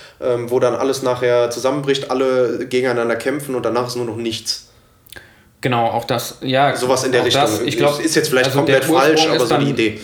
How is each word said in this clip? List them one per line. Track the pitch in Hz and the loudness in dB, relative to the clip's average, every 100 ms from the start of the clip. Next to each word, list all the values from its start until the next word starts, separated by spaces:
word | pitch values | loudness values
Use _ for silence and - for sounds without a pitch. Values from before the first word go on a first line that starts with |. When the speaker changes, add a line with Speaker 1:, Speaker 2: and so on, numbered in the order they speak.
| - - | -20 -8
Speaker 1:
ähm, | 127 123 117 | -4 -2 -2
wo | 127 | 0
dann | 123 | 2
alles | 117 135 131 | 2 -2 -2
nachher | 127 123 123 120 120 | -2 0 2 2 2
zusammenbricht, | 123 131 147 139 139 - | 0 -2 -2 -2 -2 -2
alle | 131 131 127 120 120 - | 0 0 2 0 -2 -4
gegeneinander | 127 127 120 117 113 | -2 0 0 0 -2
kämpfen | 131 143 143 | -2 -4 -4
und | 127 | -4
danach | 113 117 123 | -2 -2 -2
ist | 123 | -4
nur | |
noch | 117 110 | -6 -6
nichts. | 117 113 - - - _ _ _ _ - - - _ _ | -6 -6 -6 -8 -12 _ _ _ _ -20 -20 -20 _ _
Speaker 2:
Genau, | 131 120 117 | -2 0 0
auch | 117 | -2
das, | - 123 - - | -2 -4 -6 -8
ja, | 123 131 139 - | -2 2 2 2
Speaker 1:
Sowas | 127 127 | 0 0
in | 135 | 2
der | 123 | 2
Speaker 2:
auch | 120 | 2
Speaker 1:
Richtung. | 135 | 2
Speaker 2:
das, | 127 107 | 2 0
ich | 120 113 | -2 0
glaub, | 143 143 | 0 0
Speaker 1:
Ist, | 165 | 0
ist | - | 0
jetzt | - | 2
vielleicht | 127 131 | 2 2
Speaker 2:
also | 135 | 2
Speaker 1:
komplett | 143 131 | 2 2
Speaker 2:
der | - | 4
Ursprung | 156 143 156 | 4 4 4
Speaker 1:
falsch, | 156 | 2
aber | - | 2
Speaker 2:
ist | 120 | 2
Speaker 1:
so | 147 | 2
die | |
Speaker 2:
dann, | 143 | 0
Speaker 1:
Idee. | 120 110 107 | 0 -2 -4